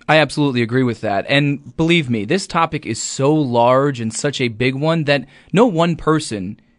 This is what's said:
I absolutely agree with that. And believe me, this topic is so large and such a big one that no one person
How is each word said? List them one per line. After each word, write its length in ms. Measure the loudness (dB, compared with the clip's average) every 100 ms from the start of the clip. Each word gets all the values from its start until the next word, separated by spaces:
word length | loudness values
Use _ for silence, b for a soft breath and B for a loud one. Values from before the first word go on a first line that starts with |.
| 0
I 80 | 2
absolutely 440 | 2 0 0 0
agree 220 | 0 0
with 160 | 0 -2
that. 240 | -2 -2 0
And 460 | 0 0 -2 -6 -2
believe 320 | 2 2 2
me, 160 | -2 -2
this 220 | -2 -2
topic 380 | -2 -2 -4 -8
is 160 | -8
so 320 | -6 -2 0
large 680 | 2 2 2 4 4 2 -2
and 120 | -6
such 280 | -4 -4 -2
a 80 | -4
big 260 | -2 -2 -2
one 300 | -2 0 0
that 200 | -2 -4 b b
no 120 | 2 4
one 300 | 4 0 0
person 640 | 0 0 0 -6 -8 -10 b